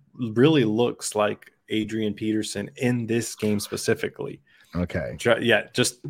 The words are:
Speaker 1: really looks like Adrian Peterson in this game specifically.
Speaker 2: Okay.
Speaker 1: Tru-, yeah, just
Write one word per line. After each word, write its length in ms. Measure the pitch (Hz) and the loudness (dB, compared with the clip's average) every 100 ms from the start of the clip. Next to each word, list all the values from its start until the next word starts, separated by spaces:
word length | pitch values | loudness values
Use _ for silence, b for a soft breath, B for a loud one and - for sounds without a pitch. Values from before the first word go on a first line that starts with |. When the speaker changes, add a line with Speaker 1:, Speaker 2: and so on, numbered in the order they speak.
| _ | _
Speaker 1:
really 500 | - 117 110 147 156 110 | -8 -4 4 6 6 4
looks 500 | 110 120 - - 104 | 2 0 0 -6 0
like 360 | 104 107 - _ - | 0 -2 -14 _ -6
Adrian 440 | 110 104 110 107 | -4 -2 -2 -4
Peterson 560 | 101 110 107 104 104 95 - | -2 -2 -2 -2 -6 -8 -2
in 300 | 123 123 113 | 0 0 0
this 260 | 117 107 - | -2 -2 -4
game 240 | 107 104 | 0 0
specifically. 800 | - 104 - 110 - - - - b b b 85 | -2 -4 -2 -2 -2 -6 -10 -12 b b b -4
Speaker 2:
Okay. 400 | 90 90 64 - | -4 -4 -6 -4
Speaker 1:
Tru-, 200 | 117 - | 0 2
yeah, 260 | 117 104 - | 4 2 0
just 260 | - 123 - 147 | 0 -2 -2 -12